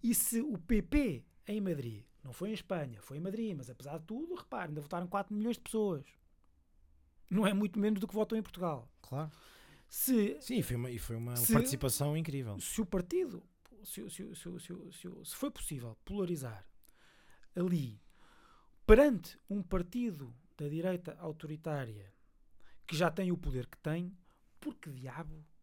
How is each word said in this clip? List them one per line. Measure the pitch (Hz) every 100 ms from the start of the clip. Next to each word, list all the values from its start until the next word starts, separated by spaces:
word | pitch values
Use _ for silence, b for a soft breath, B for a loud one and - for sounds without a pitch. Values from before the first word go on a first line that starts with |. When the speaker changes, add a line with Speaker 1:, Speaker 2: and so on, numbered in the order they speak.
Speaker 1:
e | 233 -
se | - 233
o | 294 202
P | - 214
P | - 294 262 127 - - -
em | 208
Madrid, | 196 151 123 104 - -
não | 131
foi | 120 196
em |
Espanha, | 214 - 185 143 110
foi | - 139
em |
Madrid, | 180 214 226 185
mas | 117
apesar | 123 139 160
de | 160
tudo, | 226 330 359
repare, | - - 175
ainda | 151
votaram | 143 175 175
quatro | 196 196 208
milhões | 220 240
de |
pessoas. | - 220 208 156 135 - _ _ _ _ _ _ - - _ - -
Não | 185 208
é |
muito | 196 208 208
menos | 208 208
do | 208
que |
votam | 208 214 220
em |
Portugal. | - - 175 139 113 _
Speaker 2:
Claro. | - 131 156 B B B B B B
Speaker 1:
Se, | - - 247 208 294
Speaker 2:
Sim, | - 254
foi | 139 120
uma, | 127
e | 120
foi | - 113
uma | 120 120
Speaker 1:
se, | 117
Speaker 2:
participação | 226 - 135 135 - 143 151
incrível. | 160 139 120 101
Speaker 1:
se | - -
o | 202
partido, | 190 175 349 339 175 - _ - 220
se, | 190 - 208
se, | - 196
se, | - 175 175
se, | 156 175 170
se, | - 180 -
se | - -
foi | 285
possível | - - 143 117 110
polarizar | - 202 180 165 131 104 - - - b b b b b b -
ali, | 180 175 127 104 - b b b b b b b -
perante | 214 294 220 - - -
um | 202
partido | 190 190 175 240 240 156 131 120 - -
da | 147
direita | 156 175 180 175 160
autoritária | 170 156 160 156 160 147 123 104 98 - - _ - - b b -
que | 156
já | 170
tem | 165 190
o | 175
poder | 151 127 123
que | -
tem, | 151 160 180 190 b b b -
por | 302
que | - -
diabo | 131 131 143 156 156 151 -